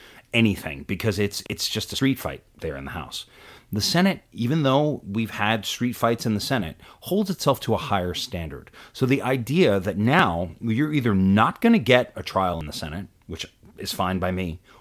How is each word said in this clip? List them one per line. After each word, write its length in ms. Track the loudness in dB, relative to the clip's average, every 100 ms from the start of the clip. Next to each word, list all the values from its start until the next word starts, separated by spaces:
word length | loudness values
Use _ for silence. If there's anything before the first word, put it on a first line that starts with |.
| -20 -20 _
anything, 480 | 2 2 2 -6 -10
because 360 | -6 -2 -2 0
it's, 240 | -2 -4 -10
it's 180 | -8 -6
just 240 | -6 -6
a 20 | -2
street 220 | 0 0
fight 240 | -4 -10 -14 _
there 160 | -8 -8
in 80 |
the 60 | -8
House. 340 | -10 -10 -12 -14 -20 -20 -20 _
The 80 | -2
Senate, 400 | 0 2 2 0 -8
even 300 | -4 0 2
though 380 | 4 4 2 -2 -4
we've 220 | -4 -4
had 340 | -2 0 0
street 300 | -2 -4 -4
fights 320 | 0 0 0 0
in 80 |
the 60 | 0
Senate, 360 | 0 -2 -4 -10 -20 -18
holds 300 | -4 -2 0
itself 280 | 0 0 0
to 120 | 0
a 40 | -2
higher 340 | 0 -2 -2
standard. 580 | -4 -6 -6 -8 -10 -16 -20 -20
So 140 | -2 2
the 160 | 2
idea 580 | 0 -2 0 2 4 4
that 160 | 0 0
now 540 | 2 4 2 0 -4 -6
you're 320 | -2 0 0
either 220 | 2 2
not 480 | 4 6 6 4 2
gonna 160 | 4 4
get 340 | 6 4 4
a 80 | -6
trial 380 | -4 0 0 -2
in 60 | -6
the 60 |
Senate, 340 | -10 -8 -8 -10 _ -14
which 200 | -12 -12 _ -20 -12
is 140 | -8
fine 260 | -2 -2 0
by 120 | -2
me, 300 | -2 -4 -8 -14 -20